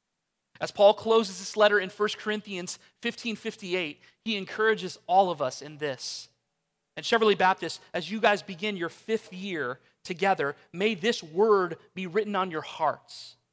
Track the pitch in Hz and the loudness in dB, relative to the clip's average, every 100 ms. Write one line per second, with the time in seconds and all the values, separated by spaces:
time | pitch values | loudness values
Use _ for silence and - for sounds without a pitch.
0 | _ _ _ _ _ - 156 - 202 - | _ _ _ _ _ -10 -6 6 6 6
1 | 220 226 202 - - 214 208 208 185 - | 4 2 2 -6 -6 4 4 4 0 -2
2 | 208 - 214 214 208 185 180 - _ _ | -4 -4 -6 -6 -6 -10 -10 -12 _ _
3 | 233 - 240 208 226 - 185 180 160 147 | -8 -6 -8 -6 -8 -10 -6 -4 -4 -8
4 | _ _ 220 208 185 - 220 214 180 - | _ _ -6 -6 -6 0 2 2 -2 -10
5 | - 180 185 156 131 - 139 151 147 127 | 2 4 4 2 -4 -4 -14 -8 -6 -6
6 | - - - _ _ _ _ _ _ - | -10 -12 -16 _ _ _ _ _ _ -10
7 | 160 233 220 190 185 185 165 - _ 175 | 0 4 4 4 4 2 -4 -10 _ -8
8 | 160 220 214 208 - 170 208 196 165 - | -6 0 2 2 -2 -8 -6 -4 -6 -8
9 | - 220 - 185 196 165 127 135 _ _ | -4 -4 -4 -14 -8 -6 -6 -8 _ _
10 | - 175 190 180 143 147 _ 170 214 202 | -12 -2 0 2 0 -4 _ -2 -2 0
11 | 202 233 160 165 220 202 180 160 _ - | -2 -2 -4 0 4 4 2 -4 _ -10
12 | 185 185 208 202 190 156 - - 156 123 | -4 -2 0 -2 -2 -4 -8 -2 -2 -2
13 | _ - - - _ | _ -20 -20 -20 _